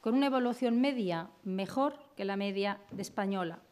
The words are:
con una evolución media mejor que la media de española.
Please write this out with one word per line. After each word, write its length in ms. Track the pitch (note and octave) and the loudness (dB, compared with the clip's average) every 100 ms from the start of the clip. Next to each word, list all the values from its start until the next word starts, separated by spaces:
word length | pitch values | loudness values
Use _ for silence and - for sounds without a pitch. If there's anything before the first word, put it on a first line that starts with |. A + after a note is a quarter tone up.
con 140 | A3+ | 2
una 120 | B3 C#4 | 2 4
evolución 540 | C4 A#3+ A#3+ B3 A#3 | 2 0 0 2 4
media 500 | C4+ C4 F#3+ E3 E3 - | 2 2 0 -2 -4 -10
mejor 540 | G3+ F#3+ G3 B3+ C#4 C#4+ - - | -6 -4 -2 0 0 0 -18 -8
que 80 | |
la 120 | G3 G3 | -4 -2
media 440 | G3+ G3 G3 G3+ - | -2 0 -2 -2 -8
de 120 | - | -8
española. 580 | G3+ - G3 G3 F3 E3 - | -6 -2 0 0 -2 -6 -18